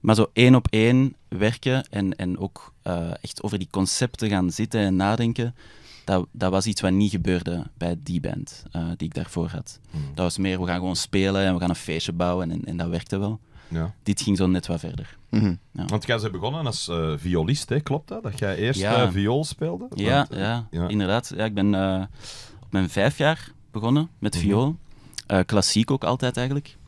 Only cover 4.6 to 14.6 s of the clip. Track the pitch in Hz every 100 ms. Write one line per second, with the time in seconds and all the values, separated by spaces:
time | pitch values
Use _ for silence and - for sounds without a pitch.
4.6 | 107 113 101 92 98 113 117 113 117 -
5.6 | - - - - - 92 - - 92 95
6.6 | 104 101 95 92 104 95 82 90 87 87
7.6 | - - 85 85 73 85 - - - -
8.6 | - 85 82 87 82 - 85 - 82 -
9.6 | - - - 80 71 73 90 - 95 92
10.6 | 90 87 92 87 - 101 95 98 95 90
11.6 | 87 85 - 80 - 85 87 90 85 82
12.6 | 87 85 85 85 - 98 101 107 _ -
13.6 | - 82 82 - - 101 - 95 92 92